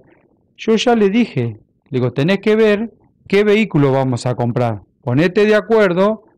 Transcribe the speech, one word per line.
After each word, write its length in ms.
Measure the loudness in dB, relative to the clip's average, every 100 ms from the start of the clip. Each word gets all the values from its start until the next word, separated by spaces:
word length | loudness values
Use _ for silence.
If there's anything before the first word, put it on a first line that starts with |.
| -12 _ _ _ _ -8
yo 180 | -2 0
ya 180 | 2 2
le 140 | 2
dije, 480 | 0 -2 -2 -6 -8 _ _ _
le 100 | -4
digo, 120 | -4
"Tenés 280 | -2 -2 -2
que 160 | 0 2
ver 360 | 2 0 -4 -12 _ _ -2
qué 160 | 0 2
vehículo 460 | 2 0 0 2
vamos 320 | 2 -2 -4 -4
a 100 | -4
comprar. 460 | -4 -2 -2 -4 -12 _
Ponete 440 | -4 0 0 2 2
de 100 | 2
acuerdo 680 | 2 2 2 2 0 -2 _